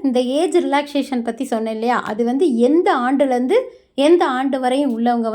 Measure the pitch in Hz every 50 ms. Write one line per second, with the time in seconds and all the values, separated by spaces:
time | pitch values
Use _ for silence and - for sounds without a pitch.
0 | - 269 233 254 254 247 262 294 349 320 - 349 - 269 277 285 294 285 - 285
1 | 262 - 262 247 226 233 226 - 269 269 - 220 226 220 220 220 226 240 240 226
2 | - - 214 214 233 233 254 277 381 320 240 226 233 254 302 339 370 403 339 262
3 | 240 254 277 262 294 262 247 247 254 262 370 508 523 - - - _ _ _ -
4 | 277 302 349 349 349 294 254 254 269 277 269 262 254 247 247 277 294 269 226 226
5 | 233 240 240 233 226 220 214